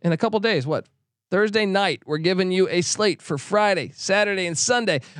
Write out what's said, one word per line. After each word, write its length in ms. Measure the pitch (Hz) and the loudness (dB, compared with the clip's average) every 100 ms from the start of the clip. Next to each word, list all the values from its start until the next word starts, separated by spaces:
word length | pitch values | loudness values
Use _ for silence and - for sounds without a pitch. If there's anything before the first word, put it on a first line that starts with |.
in 120 | 170 | -2
a 40 | 160 | 0
couple 220 | 226 220 | 0 0
days, 260 | 226 170 131 | 0 0 -2
what? 200 | 139 - _ _ _ - | -4 -6 _ _ _ -2
Thursday 360 | 190 214 214 202 | 0 2 2 0
night, 360 | 196 190 139 - | 0 0 -2 -6
we're 120 | 151 | -2
giving 300 | 170 185 185 | 0 2 2
you 200 | 185 185 | 2 2
a 100 | 175 | 2
slate 420 | - - 214 156 | -2 0 0 -2
for 160 | - 143 | -6 -8
Friday, 540 | - 208 208 180 110 | -2 2 2 0 -4
Saturday, 520 | - - 196 208 190 175 | -8 0 2 2 0 -4
and 100 | 160 | -2
Sunday. 440 | - 247 208 151 - | 0 0 0 -2 -4